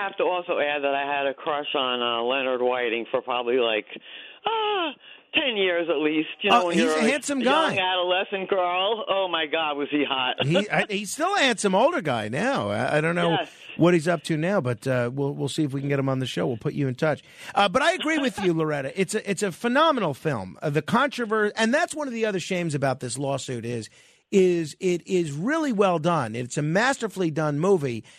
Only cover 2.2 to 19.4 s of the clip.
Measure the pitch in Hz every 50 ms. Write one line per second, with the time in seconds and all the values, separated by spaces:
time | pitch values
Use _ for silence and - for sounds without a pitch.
2.2 | 117 120 131 135 127 131 127 120 123 123 127 127 123 117 110 117 110 - - 127
3.2 | - 127 123 123 123 120 123 131 120 113 110 107 - - - - - - - -
4.2 | - - - - - 415 453 440 427 427 415 392 339 302 254 - - - - -
5.2 | - _ - 294 311 262 226 202 190 185 175 170 170 156 165 143 156 151 156 156
6.2 | 156 - - - - 202 190 - 180 170 170 170 165 160 156 156 - 233 277 294
7.2 | - - 285 269 226 247 277 311 320 285 - 190 185 185 185 185 175 180 180 185
8.2 | 202 - 208 190 190 - 202 190 180 175 175 185 190 202 226 214 208 - 190 196
9.2 | 190 180 165 160 160 147 139 160 160 151 147 143 143 - 143 147 135 120 135 131
10.2 | 127 123 - - 127 139 165 185 208 - 151 170 208 - 202 202 208 185 - -
11.2 | 311 370 403 381 285 262 233 - - 202 185 196 240 320 359 294 180 151 123 117
12.2 | 107 107 113 147 208 262 277 - 104 101 104 104 123 139 147 151 151 165 170 175
13.2 | 175 170 165 170 160 - - - - - - - 156 175 180 170 147 175 175 160
14.2 | - - 165 151 156 180 208 196 135 123 120 - - 135 131 123 120 120 127 139
15.2 | 139 139 143 143 143 131 - - 156 139 131 139 139 143 143 135 135 135 131 131
16.2 | 127 120 - - 175 151 123 107 - 151 - - 139 131 123 - 160 156 143 -
17.2 | - - - - - - - - 202 196 175 262 285 339 370 302 - 302 320 302
18.2 | 277 247 185 208 196 180 165 160 160 156 151 143 131 139 - 185 190 - - 214
19.2 | - 196 196 -